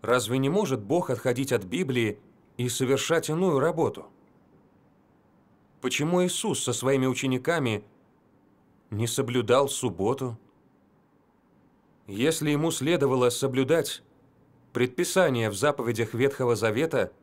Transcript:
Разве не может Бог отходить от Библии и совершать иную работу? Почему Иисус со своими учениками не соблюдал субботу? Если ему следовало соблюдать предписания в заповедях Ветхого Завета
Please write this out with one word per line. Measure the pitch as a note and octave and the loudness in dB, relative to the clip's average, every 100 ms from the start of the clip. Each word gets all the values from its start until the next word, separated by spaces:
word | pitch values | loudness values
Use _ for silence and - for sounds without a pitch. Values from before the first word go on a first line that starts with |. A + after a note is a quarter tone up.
Разве | - B2 A#2 C3 | 2 2 2 0
не | C3+ | 2
может | F#3 G3 B2+ | 2 0 -2
Бог | G2+ E3 E3+ | 0 -2 0
отходить | A#2 C3 B2 C3+ | -2 -2 -2 0
от | A#2+ | -2
Библии | F#2+ C3 E3+ B2 A2 F#2+ - _ _ - | -2 -4 0 0 0 -2 -12 _ _ -6
и | B2 | -4
совершать | - C3 C3+ - E3 D#3 | -2 0 0 2 -2 0
иную | D#3 F#3+ C#3+ | 0 2 2
работу? | D3 D#3+ C3 - - _ _ _ _ _ _ _ _ _ _ _ _ _ _ _ _ _ | 0 0 -2 -2 -16 _ _ _ _ _ _ _ _ _ _ _ _ _ _ _ _ _
Почему | B2+ - D3+ F3+ F3+ | -4 -2 0 2 2
Иисус | - A3 D3 | 0 -4 -2
со | - | -2
своими | A#2 B2+ C3+ C3 | -2 0 2 2
учениками | B2+ C3+ B2+ B2+ E3+ B2+ G#2 - _ _ _ _ _ _ _ _ _ _ | 0 0 0 0 0 0 -2 -6 _ _ _ _ _ _ _ _ _ _
не | G2+ A#2 | -6 -4
соблюдал | - C3 B2 A2 B2 C#3+ | -2 0 0 4 4 4
субботу? | - B2 E2+ G2 C3 C3 A2+ _ _ _ _ _ _ _ _ _ _ _ _ _ _ _ _ - | -2 -4 -2 -2 -2 -4 -8 _ _ _ _ _ _ _ _ _ _ _ _ _ _ _ _ -14
Если | G2 C3+ D#3+ D3 | -2 0 0 0
ему | D3 E3 | 0 0
следовало | D#3 C3+ E3+ C#3 B2+ B2 | -2 0 2 2 2 2
соблюдать | - C3+ B2 B2+ E3 C#3+ - _ _ _ _ _ _ _ | 2 -2 0 2 2 0 -8 _ _ _ _ _ _ _
предписания | - B2 B2+ F3 F#3+ F3 B2 A2 | -2 -2 0 0 2 2 2 0
в | G2 | 0
заповедях | C#3+ C#3+ A#2 A2 A2+ | 0 0 -2 -2 -2
Ветхого | A#2 C3+ - B2+ A2+ | 0 0 2 0 2
Завета | A2 G#2+ D#3+ D3+ F#2+ - | 2 0 0 0 -2 -4